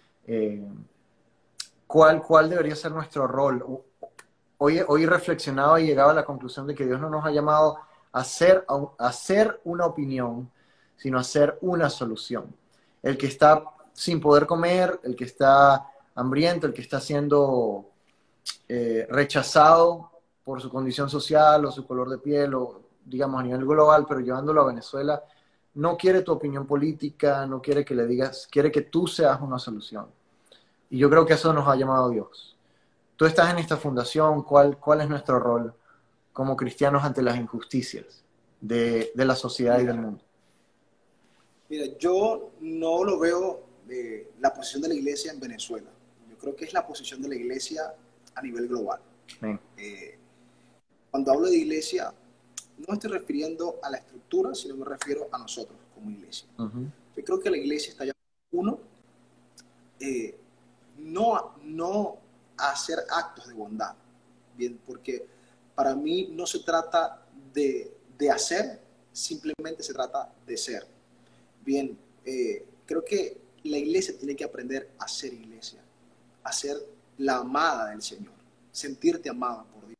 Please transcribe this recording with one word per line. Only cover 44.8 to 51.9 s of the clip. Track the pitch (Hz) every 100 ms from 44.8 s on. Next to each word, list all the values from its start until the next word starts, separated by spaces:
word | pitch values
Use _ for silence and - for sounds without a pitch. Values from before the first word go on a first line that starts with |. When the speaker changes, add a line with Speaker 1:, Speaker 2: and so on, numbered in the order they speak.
Speaker 2:
de | 160
la |
iglesia | 151 139 143 160
en | 147
Venezuela. | 127 113 - 175 - _ _ _ 113
Yo | 113
creo | 139 135
que | 156
es |
la | 185 170
posición | 139 123 131
de | 139
la | 131
iglesia | 120 131 - 160 156 - _ _ _
a | -
nivel | 131 117 120
global. | 123 104 - _ _ _ -
Speaker 1:
Amén. | 110 101 _ -
Speaker 2:
Eh, | 101 98 87 - _ _ _ _ _ _ _ _ _
cuando | 135 135
hablo | 139 180
de | 175
iglesia, | 156 156 156